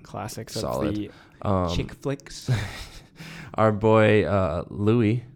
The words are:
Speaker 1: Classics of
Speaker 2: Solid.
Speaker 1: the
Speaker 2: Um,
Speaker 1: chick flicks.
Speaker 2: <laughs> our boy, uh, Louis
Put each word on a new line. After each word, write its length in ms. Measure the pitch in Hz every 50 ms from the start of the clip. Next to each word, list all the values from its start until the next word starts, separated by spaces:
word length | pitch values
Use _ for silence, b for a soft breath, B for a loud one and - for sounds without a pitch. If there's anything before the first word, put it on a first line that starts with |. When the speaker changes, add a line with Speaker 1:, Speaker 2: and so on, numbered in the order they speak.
| -
Speaker 1:
Classics 500 | - - 104 101 117 - 110 113 - -
of 60 | 113
Speaker 2:
Solid. 320 | 95 64 62 65 - - 104
Speaker 1:
the 160 | 104 104 - B B B B B B
Speaker 2:
Um, 300 | - 104 98 92 90 85 87
Speaker 1:
chick 180 | - 117 - -
flicks. 540 | - - 135 139 - - - - - - - 120 98 101 90 B B B B B B B
Speaker 2:
<laughs> 500 | B B B B B B B B B B
our 180 | - 110 110
boy, 520 | 107 98 110 110 110 110 107 107 107 104 82
uh, 400 | 76 101 98 95 80 78 87 - -
Louis 560 | - 98 101 107 117 123 107 104 120 123 - - -